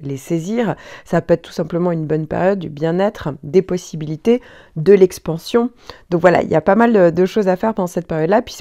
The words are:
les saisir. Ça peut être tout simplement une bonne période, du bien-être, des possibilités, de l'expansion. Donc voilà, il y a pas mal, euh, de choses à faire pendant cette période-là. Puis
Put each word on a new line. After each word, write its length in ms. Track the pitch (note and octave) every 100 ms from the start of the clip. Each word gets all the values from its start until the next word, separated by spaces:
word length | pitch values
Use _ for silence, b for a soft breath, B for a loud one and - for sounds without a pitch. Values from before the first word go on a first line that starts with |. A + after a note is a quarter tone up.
les 140 | C#3 C3+
saisir. 580 | - E3 F3 A#3 G3+ - B B -
Ça 160 | E3+
peut 120 | -
être 80 | E3
tout 120 | -
simplement 380 | - D#3+ E3+ F3+
une 140 | E3 D3+
bonne 220 | D#3 D#3
période, 320 | E3 F#3 G3
du 100 | D#3
bien-être, 600 | C#3+ D#3+ F3 G3+ - D3+ C3+
des 220 | D3 F#3
possibilités, 800 | F#3 F3+ - D#3+ D3+ D#3 A#3 B3 B B B D#3
de 180 | D#3+
l'expansion. 800 | G3+ F3+ - - E3 - A#3 B3 B B B -
Donc 100 | E3+
voilà, 220 | F3 -
il 60 | -
y 60 | D#3+
a 60 |
pas 140 | G3 G#3
mal, 200 | A#3+ G#3
euh, 140 | E3+
de 160 | E3 F#3
choses 220 | A3 F#3
à 80 | F#3
faire 180 | A3
pendant 140 | G#3+ F3
cette 180 | F3 E3+
période-là. 380 | D#3+ D#3+ A3
Puis 140 | - -